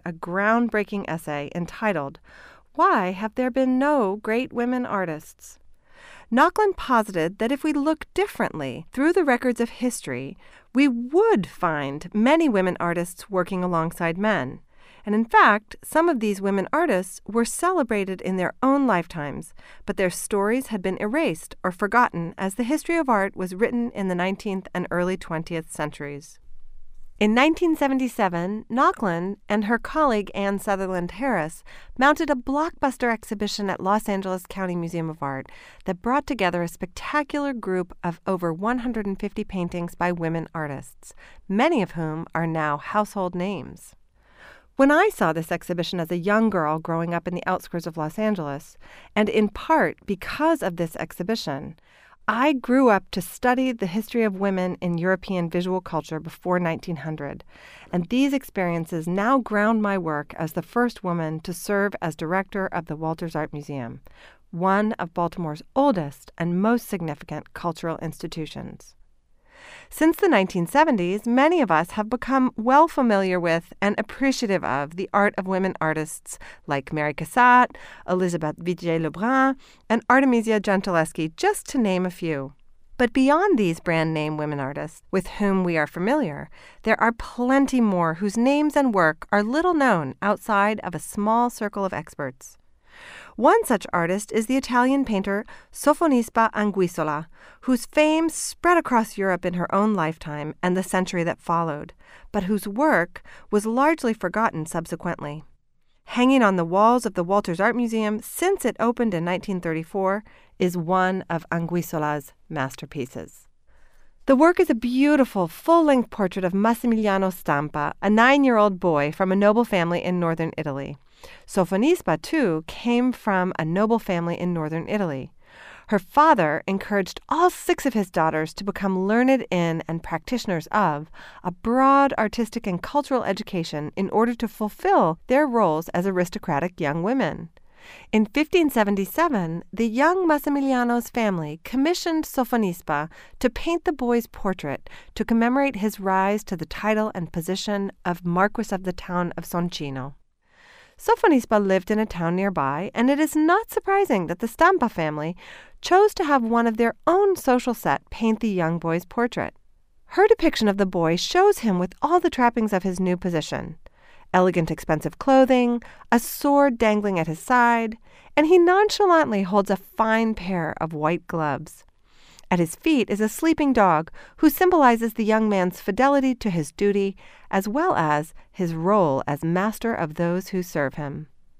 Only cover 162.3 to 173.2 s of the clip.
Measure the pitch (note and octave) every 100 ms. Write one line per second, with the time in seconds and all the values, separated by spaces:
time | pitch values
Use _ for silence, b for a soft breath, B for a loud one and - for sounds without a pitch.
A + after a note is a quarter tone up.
162.3 | - A#3+ A#3 G#3+ G3 F#3+ F3+ F#3 F3+ F#3
163.3 | E3+ - C#3 E3+ D#3+ b b b b b
164.3 | F3+ F#3 E3+ D#3+ D#3+ - D#3 D#3 - -
165.3 | C4+ C4 B3+ A#3+ A#3+ B B B A#3 -
166.3 | - C#4+ C#4+ C#4+ A#3 A3 G#3+ G#3 F3+ D#3+
167.3 | D#3 - B3 A#3+ A#3 A3+ A3+ b b b
168.3 | - D#4 F4+ E4+ F#4+ G#4 - G4+ E4 C#4+
169.3 | G#3 F#3 G3+ G3 F#3+ - - A3 A3 A3+
170.3 | G#3+ F3+ F3+ D#3 - E3 D#3+ D#3 E3+ -
171.3 | E3+ D3+ C#3+ D3+ - - _ b b b
172.3 | b - F3 E3 - E4 D4 - G3+